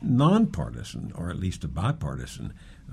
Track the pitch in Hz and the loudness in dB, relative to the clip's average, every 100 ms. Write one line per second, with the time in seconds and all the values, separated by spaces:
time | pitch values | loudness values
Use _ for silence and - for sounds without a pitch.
0 | 208 123 151 214 226 - 58 58 - 58 | 2 6 6 6 4 0 -4 -6 -10 -10
1 | - - 85 80 92 - 76 65 110 156 | -10 -6 -6 -2 -2 -2 -6 -2 0 0
2 | 73 67 60 - 52 - - - - | -2 -6 -8 -10 -10 -12 -18 -20 -14